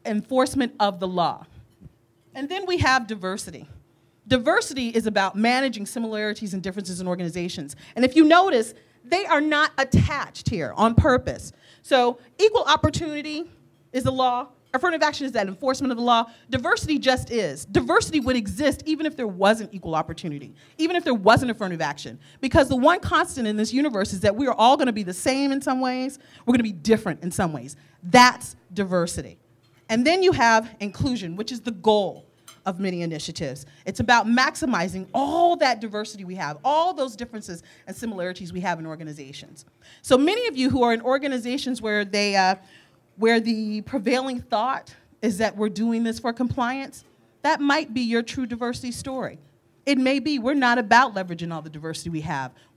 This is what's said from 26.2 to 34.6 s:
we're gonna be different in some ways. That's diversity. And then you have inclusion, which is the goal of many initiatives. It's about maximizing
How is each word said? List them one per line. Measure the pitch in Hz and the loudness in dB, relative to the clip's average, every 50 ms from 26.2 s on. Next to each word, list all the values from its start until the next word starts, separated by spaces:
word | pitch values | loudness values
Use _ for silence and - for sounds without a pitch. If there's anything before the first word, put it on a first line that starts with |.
| - - - - - | -20 -20 -20 -6 0
we're | - 247 | 2 2
gonna | 247 233 | 4 2
be | 220 196 | 0 -4
different | 165 147 - 220 214 220 190 147 - 170 | -6 2 2 2 4 2 -4 -6 -6 -6
in | 180 | -6
some | - - 196 170 151 | -2 -2 -2 -2 -2
ways. | 131 120 135 - - _ _ _ _ - | -6 -10 -12 -16 -20 _ _ _ _ -4
That's | 180 175 247 247 247 247 - - - - - _ _ 180 | 6 8 8 8 8 6 2 -10 -16 -18 -20 _ _ -6
diversity. | 202 196 180 185 180 170 175 - - 135 101 85 _ _ _ _ _ _ _ _ _ _ - | -6 -4 0 0 0 0 0 -4 -8 -10 -12 -16 _ _ _ _ _ _ _ _ _ _ -2
And | 220 233 247 | 0 2 4
then | 302 339 381 370 | 4 4 6 4
you | 370 330 | 4 4
have | - 240 233 226 220 220 226 - - | 6 6 6 6 4 2 0 -8 -10
inclusion, | 196 208 180 - - 277 247 214 190 165 165 | -10 -10 -4 -4 -2 -2 -2 -4 -6 -8 -8
which | 196 220 - 262 | -8 -8 -8 -10
is | 233 | -8
the | - 247 220 | -8 -8 -10
goal | 180 165 220 214 208 196 165 - - - _ _ _ _ - - _ _ | 0 2 4 4 4 2 0 -4 -10 -18 _ _ _ _ -20 -20 _ _
of | 190 185 175 | -8 -6 -4
many | 196 190 180 175 170 | -4 -4 -4 -4 -6
initiatives. | 165 160 151 - - 165 - 170 135 127 147 - - - _ _ | -6 -6 -8 -8 -10 -10 -8 -8 -8 -10 -12 -16 -20 -20 _ _
It's | 196 - - | -10 -6 -4
about | 247 269 240 233 220 | 2 4 4 4 6
maximizing | 220 233 247 262 302 294 - | 4 2 2 2 0 0 -2